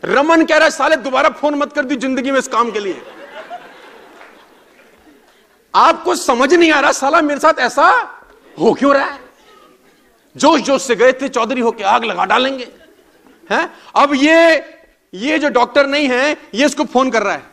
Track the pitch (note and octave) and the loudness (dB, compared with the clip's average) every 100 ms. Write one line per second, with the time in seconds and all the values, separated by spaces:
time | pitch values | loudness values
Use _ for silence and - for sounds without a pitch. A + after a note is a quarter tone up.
0 | E3 A3 D4 E4 D#4+ D#4 D#4 - C#4 D#4 | -2 -2 2 2 4 2 2 0 -2 -2
1 | B3+ B3+ D4+ - D4 D4 C#4+ D4 C4 C4+ | -2 0 0 0 -4 -2 -4 -4 -4 -4
2 | C4 C4 C4 C4+ - A3+ A#3 G#3+ G3+ E3 | -4 -4 -2 -2 -2 -2 -2 -4 -8 -10
3 | - - - G3+ - F5+ - - - - | -14 -20 -20 -20 -16 -18 -18 -20 -20 -20
4 | - - - - _ _ _ _ _ _ | -20 -20 -20 -20 _ _ _ _ _ _
5 | _ _ _ _ _ _ _ F#3 C#4+ D#4+ | _ _ _ _ _ _ _ 2 2 2
6 | - F4 - A#3+ C4 E4+ E4 D4+ C#4 - | -2 -4 -2 0 2 4 4 2 0 0
7 | C4+ E4 D4+ C#4+ D#4 D#4 B3 B3+ E4 A#4+ | 0 0 0 0 0 2 -2 2 2 2
8 | A4 - - - - - A3 E3 C#4 C4+ | -2 -14 -20 -20 -20 -2 0 2 2 2
9 | C4+ C#4 - _ _ - _ _ _ _ | 0 -10 -20 _ _ -20 _ _ _ _
10 | _ _ _ - C#4 D#4 G3+ C4+ - G3+ | _ _ _ 0 2 2 0 -2 -2 2
11 | B3 B3+ C4+ A#3+ A3 B3+ A#3 A3+ G3 A#3 | 2 2 -4 -4 -4 -2 -2 -2 0 0
12 | A3+ F3+ F#3 A3 C4 C4+ A#3+ _ _ _ | -2 -4 0 0 0 -6 -14 _ _ _
13 | _ _ _ _ - A3+ E4+ - - - | _ _ _ _ -6 -4 -4 -10 -6 0
14 | C#4+ C#4+ C#4+ E4 E4 D4+ - - _ _ | 0 2 4 6 4 2 -2 -20 _ _
15 | _ F#3 B3 D#4 D4 A#3+ B3 C#4+ C#4 C#4+ | _ -10 -4 -2 0 0 0 2 0 0
16 | C#4+ B3 C#4+ C#4+ - G3+ C#4+ - C4 A#3+ | -2 0 -2 -4 -10 -2 -2 0 -2 0
17 | C4 A3 G3+ D#3 - | 0 0 -2 -6 -10